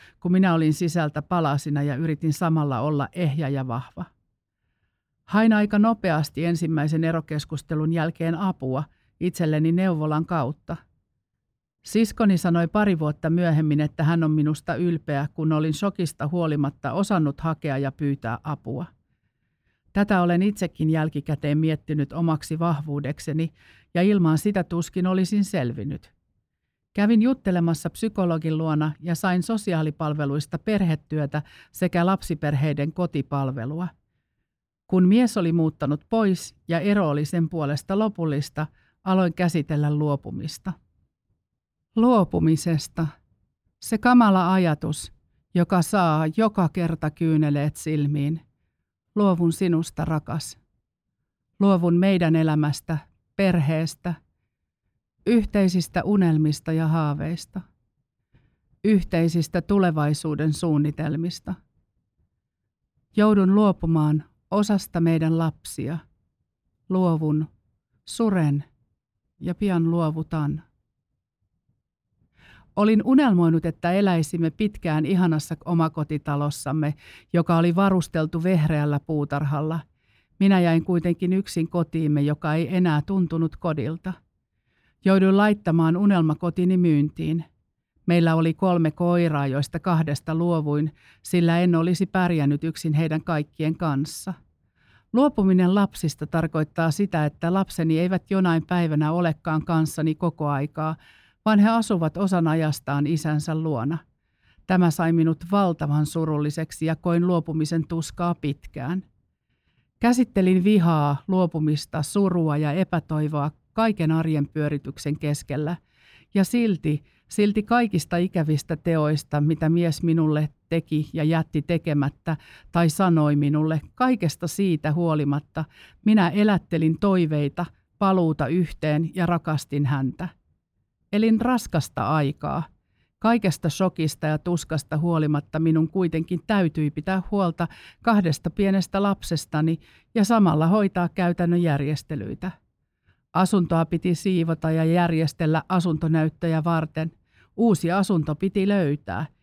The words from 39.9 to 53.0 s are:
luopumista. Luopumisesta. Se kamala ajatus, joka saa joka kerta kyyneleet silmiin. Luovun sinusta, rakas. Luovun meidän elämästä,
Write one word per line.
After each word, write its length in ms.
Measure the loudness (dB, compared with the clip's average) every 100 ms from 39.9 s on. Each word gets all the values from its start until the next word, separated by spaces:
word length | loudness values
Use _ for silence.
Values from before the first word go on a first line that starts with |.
luopumista. 800 | 0 0 -2 -6 -10 -10 -10 -12 -12 _ _ _ _ _ _ _ _ _ _ _
Luopumisesta. 1120 | 0 4 4 2 2 2 2 0 -2 -4 -6 -6 -8 _ _ _ _ _ _
Se 160 | -6 0
kamala 560 | 4 6 6 4 2
ajatus, 600 | 2 2 0 -4 -8 -10 _ _ _ _
joka 260 | -2 0 0
saa 440 | 0 2 2 2 0 0
joka 320 | 0 2 0
kerta 380 | 0 -4 -2 -6
kyyneleet 640 | -2 0 2 2 0 -2
silmiin. 640 | -4 -4 -2 0 0 -2 -4 -10 _ _ _ _ _ _
Luovun 380 | 0 2 2 0
sinusta, 520 | 0 0 0 -2 -6
rakas. 520 | -4 -4 -4 -8 -8 -16 _ _ _ _ _ _ _ _ _ 0
Luovun 360 | 2 4 4
meidän 400 | 4 4 4 4
elämästä, 600 | 2 2 2 0 -2 -6 -8